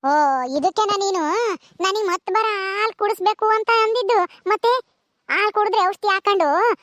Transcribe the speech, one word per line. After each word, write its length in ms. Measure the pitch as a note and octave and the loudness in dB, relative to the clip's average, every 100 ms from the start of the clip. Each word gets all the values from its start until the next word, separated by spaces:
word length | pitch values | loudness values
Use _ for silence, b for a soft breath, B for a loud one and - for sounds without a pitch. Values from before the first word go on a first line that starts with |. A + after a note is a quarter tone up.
ಓ, 60 | C4+ D4 C#4+ C4+ B3+ | 2 2 2 0 -2
ಇದಕ್ಕೆನ 440 | C4+ C#4+ F#4 G#4 G4+ | -2 -2 0 -2 0
ನೀನು 240 | G4 F#4+ D4+ F#4+ A#4 F4+ b b | -2 -2 -2 -2 -2 -4 b b
ನನಗ್ 260 | F#4 G4+ G#4 | -4 -2 -2
ಮತ್ 220 | F4+ - | -4 -2
ಬರ 160 | F#4+ A4 G4+ | -2 -2 -2
ಹಾಲ್ 300 | F#4+ G4 A4 - | -4 -4 -4 -2
ಕುಡಿಸ್ಬೇಕು 480 | G#4 G#4+ F#4 G#4+ G#4+ | -4 -2 -2 0 0
ಅಂತ 200 | A4 A4 A4+ | 0 2 2
ಅಂದಿದ್ದು? 380 | A4 A#4 G4 A4+ F4 B - | 2 0 2 2 0 B -4
ಮತ್ತೆ 240 | G#4+ A#4 B4+ - _ _ _ _ | 0 0 0 -4 _ _ _ _
ಹಾಲ್ 220 | D4 G#4 | -2 0
ಕುಡಿದ್ರೆ 280 | G#4 G#4 A4+ | 0 0 2
ಔಷಧಿ 280 | F#4 G4+ G#4 | 0 0 -2
ಹಾಕೊಂಡು 380 | F#4+ - G4+ D#4 D#4 A#4 G#4+ | 0 0 2 2 2 2 0